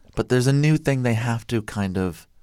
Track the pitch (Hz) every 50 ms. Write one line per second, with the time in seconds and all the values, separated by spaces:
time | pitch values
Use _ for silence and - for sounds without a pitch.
0 | - - - - 117 - 127 127 123 131 139 143 147 151 156 151 156 143 139 131
1 | 127 123 117 113 117 120 117 113 - - 123 113 107 - - 107 101 95 92 95
2 | 95 90 82 - - _ _ -